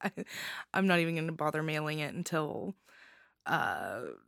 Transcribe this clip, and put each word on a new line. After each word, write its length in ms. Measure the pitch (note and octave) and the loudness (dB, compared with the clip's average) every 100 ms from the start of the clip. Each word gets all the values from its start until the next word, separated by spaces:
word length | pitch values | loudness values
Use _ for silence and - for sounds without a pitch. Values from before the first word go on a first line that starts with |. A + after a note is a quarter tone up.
I, 100 | G3+ - - - - - - | -6 -4 -10 -8 -8 -10 -4
I'm 140 | - F#3+ | 2 6
not 120 | F3 | 6
even 160 | E3 | 4
gonna 160 | E3 D#3+ | 2 -2
bother 320 | D#3+ D3+ D#3 | 0 0 2
mailing 360 | D#3 D3+ D#3 D#3 | 0 0 0 -2
it 140 | D3 | -2
until, 600 | - E3+ D#3+ D3+ - G3 - _ - - - - _ | -4 -2 0 0 -4 -6 -8 _ -20 -20 -20 -20 _
uh, 560 | - D#3 - F#2 F#2+ G2+ B2 G1+ | 0 2 2 0 -4 -6 -8 -12